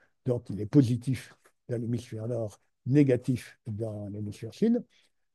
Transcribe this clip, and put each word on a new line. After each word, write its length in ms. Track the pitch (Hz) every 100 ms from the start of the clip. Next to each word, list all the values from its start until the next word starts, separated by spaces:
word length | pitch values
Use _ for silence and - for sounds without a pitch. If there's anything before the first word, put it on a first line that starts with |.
| _ _ -
donc 240 | 120 -
il 100 | 104
est 60 | 104
positif 680 | 151 117 123 131 123 - - _ _ -
dans 80 | 120
l'hémisphère 500 | 117 120 - 110 113
nord, 320 | 117 110 - _ _ -
négatif 720 | 143 139 123 - 123 - - -
dans 440 | 104 113 104 101
l'hémisphère 440 | 104 104 - 113
sud. 300 | - 226 240 - _ _ _ _